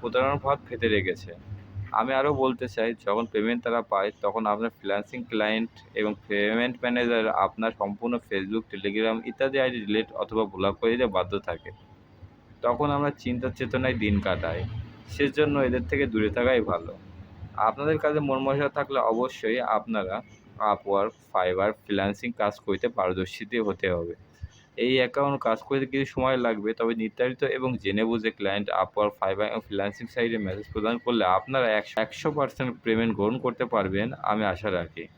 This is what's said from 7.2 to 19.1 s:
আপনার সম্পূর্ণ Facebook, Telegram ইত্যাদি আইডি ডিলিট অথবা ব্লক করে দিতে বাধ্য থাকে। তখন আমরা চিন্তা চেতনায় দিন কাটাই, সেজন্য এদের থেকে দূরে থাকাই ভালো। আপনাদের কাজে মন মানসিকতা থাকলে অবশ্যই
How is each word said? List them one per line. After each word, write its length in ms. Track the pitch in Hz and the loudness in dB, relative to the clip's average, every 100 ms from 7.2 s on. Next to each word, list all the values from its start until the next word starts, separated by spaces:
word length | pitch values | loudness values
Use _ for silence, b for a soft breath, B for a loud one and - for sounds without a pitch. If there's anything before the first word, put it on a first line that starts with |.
| 110 | 2
আপনার 420 | - 95 - 113 110 | 2 0 0 -4 -2
সম্পূর্ণ 400 | 101 104 120 120 - | -4 -2 -4 -4 -2
Facebook, 340 | 98 95 110 110 | -4 -2 -4 -6
Telegram 540 | 98 101 107 113 113 117 | -6 -4 0 0 0 -4
ইত্যাদি 320 | - 135 135 | -2 0 2
আইডি 260 | 131 120 101 | 0 0 0
ডিলিট 260 | 107 113 | 0 0
অথবা 340 | - 101 110 104 | -4 -2 0 -2
ব্লক 320 | 95 98 98 | 0 0 2
করে 140 | 113 | 2
দিতে 140 | 120 123 | 2 2
বাধ্য 340 | 95 92 98 | 0 0 -2
থাকে। 320 | - 85 - 104 - - - - - - - - | -4 -8 -10 -18 -20 -20 -20 -20 -20 -20 -20 -4
তখন 300 | 120 120 147 | 0 2 0
আমরা 200 | 143 143 143 | 0 0 -2
চিন্তা 320 | 127 123 127 | -4 -2 -4
চেতনায় 440 | - 123 127 127 | -4 -2 0 0
দিন 260 | 120 104 101 | 2 2 2
কাটাই, 440 | 98 87 85 85 - - - - - | 2 0 -2 -4 -4 -8 -12 -14 -10
সেজন্য 500 | - 143 143 147 143 | 0 0 2 2 4
এদের 280 | 127 127 117 | 2 0 0
থেকে 180 | 143 135 | 0 0
দূরে 240 | 110 107 | 2 2
থাকাই 320 | 113 123 123 | 2 4 4
ভালো। 360 | 98 87 85 - - - - - - 101 | 2 -2 -4 -14 -18 -20 -20 -16 -10 0
আপনাদের 400 | 107 113 147 156 | 0 2 0 2
কাজে 220 | 151 151 | 2 2
মন 200 | 143 131 | 2 0
মানসিকতা 300 | 135 139 143 | 2 2 0
থাকলে 300 | 147 139 135 | 0 -2 2
অবশ্যই 600 | 113 | 2